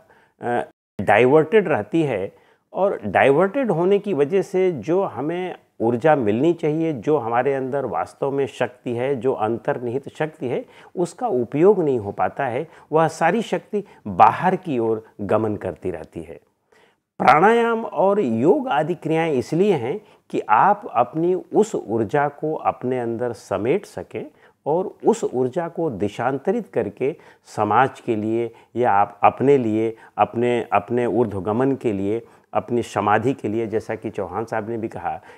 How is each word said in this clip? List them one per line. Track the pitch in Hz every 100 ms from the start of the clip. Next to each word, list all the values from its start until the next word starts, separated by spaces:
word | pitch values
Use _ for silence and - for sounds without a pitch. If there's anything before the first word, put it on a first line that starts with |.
| _ _ _ _
अ, | 117 120 - _ _ -
डाइवर्टेड | 101 104 127 151 156 220 175
रहती | 127 104 165
है | 147 107 98 - _ _ _
और | - 196 - 104
डाइवर्टेड | 98 117 143 190 277 247
होने | 160 180 202
की | 202
वजह | 151 143 190
से | 175 185 185
जो | 151 117 180
हमें | 180 110 143 175 185 - _ -
ऊर्जा | 110 120 156 151
मिलनी | 104 110 156
चाहिए, | 165 156 156 165
जो | 135 101 151
हमारे | 113 120 131
अंदर | 139 131 139 131
वास्तव | 85 - - 139
में | 139 139
शक्ति | - 123 - 131 117
है, | 131 139
जो | 127
अंतर्निहित | 120 107 113 - 131 123 127 135
शक्ति | - 156 - 127
है, | 170 269 - - -
उसका | 175 - 247
उपयोग | 127 117 143 185 196
नहीं | 151 127
हो | 101
पाता | - 95 - 139
है। | 117 160 - -
वह | 151 160
सारी | - 165 220
शक्ति | - 175 - 208 196 - 107
बाहर | 92 110 - 180 -
की | - 123
ओर | 113 110 - -
गमन | 101 110 110 101
करती | 92 80 92
रहती | 82 80 87
है। | 80 73 _ _ _ _ _ _ _ -
प्राणायाम | - 147 196 233 233 226 226
और | - 190 202
योग | 135 110 143 285 254
आदि | 143 156 170
क्रियाएं | 156 160 165
इसलिए | 135 117 156 208
हैं | 160 117 196 - _ _
कि | - -
आप | 110 170 - - 110
अपनी | 123 160 170
उस | 185 - 160 208 -
ऊर्जा | - 110 104 147 143
को | - 156
अपने | 156 101 - 123 127
अंदर | 117 113 123
समेट | 113 - 95 107 185 -
सकें | - 87 - 302 - _ _ 135
और | 165 202 - 143
उस | 151
ऊर्जा | 143 120 127 175 170
को | 165 165
देशांतरित | 101 101 - 123 139 - 233 196
करके | 127 104 - 131 165 - - - -
समाज | 104 107 131 -
के | - 110
लिए | 107 113 117 - _ 113
या | 120
आप | 101 101 -
अपने | 107 - 127 143
लिए, | 113 107 113 113 - -
अपने, | 104 117 120 120 -
अपने | 104 - 120 120
ऊर्ध्वगमन | 101 117 98 92 110 135 131
के | 123
लिए, | 98 98 113 - - _
अपनी | 107 - 120
समाधि | 110 107 101 107 117
के | 135 107
लिए, | 110 110
जैसा | 107 - 110
कि | 110
चौहान | 104 90 95 113
साहब | 113 107
ने | 117
भी | 107
कहा | 98 85 78 -